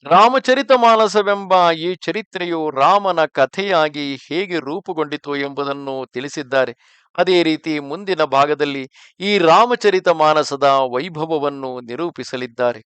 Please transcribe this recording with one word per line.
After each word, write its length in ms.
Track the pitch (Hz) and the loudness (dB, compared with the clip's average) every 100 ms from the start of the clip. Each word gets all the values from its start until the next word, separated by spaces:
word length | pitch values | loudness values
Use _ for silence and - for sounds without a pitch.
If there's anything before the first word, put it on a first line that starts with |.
| 139 | 4
ರಾಮಚರಿತ 640 | 175 226 262 254 262 277 | 6 6 4 2 0 4
ಮಾನಸವೆಂಬ 1000 | 254 233 226 214 196 202 202 190 185 175 | 4 6 4 2 0 0 -2 2 4 4
ಈ 240 | 165 170 180 | 2 -4 -6
ಚರಿತ್ರೆಯು 760 | - 180 214 185 175 165 156 | -6 -8 -8 -10 -6 -4 -4
ರಾಮನ 560 | 135 147 202 196 170 156 | 2 4 4 2 0 0
ಕಥೆಯಾಗಿ 920 | - 131 - 196 175 151 147 143 135 | 0 -2 -2 -2 0 0 -4 -10 -10
ಹೇಗೆ 440 | - 160 196 170 | -8 -6 -4 -6
ರೂಪುಗೊಂಡಿತು 760 | 139 175 185 160 151 147 147 143 | -6 -10 -8 -6 -4 -6 -8 -6
ಎಂಬುದನ್ನು 680 | 139 139 143 139 139 135 127 | -6 -6 -6 -6 -8 -10 -10
ತಿಳಿಸಿದ್ದಾರೆ. 600 | 123 139 160 131 135 123 117 _ _ _ - | -10 -10 -10 -2 0 0 -4 _ _ _ -2
ಅದೇ 260 | 180 180 | 2 2
ರೀತಿ 360 | 160 156 160 151 | 2 -2 -4 -6
ಮುಂದಿನ 440 | 139 165 196 170 | -6 -10 -6 -2
ಭಾಗದಲ್ಲಿ 640 | 151 135 143 147 147 139 131 _ - _ | 0 2 2 0 -2 -4 -12 _ -20 _
ಈ 180 | 190 202 | -2 2
ರಾಮಚರಿತ 680 | 165 175 240 240 208 185 180 | 6 6 4 2 0 2 0
ಮಾನಸದ 560 | 165 156 156 143 139 | 2 4 2 0 0
ವೈಭವವನ್ನು 1160 | 139 139 131 123 175 156 160 156 143 139 135 127 | 2 2 0 -4 -6 -8 -4 -2 -2 -4 -10 -10
ನಿರೂಪಿಸಲಿದ್ದಾರೆ. 1000 | 120 123 170 143 123 127 120 117 123 117 | -12 -8 -8 -8 -10 -10 -10 -2 -2 -2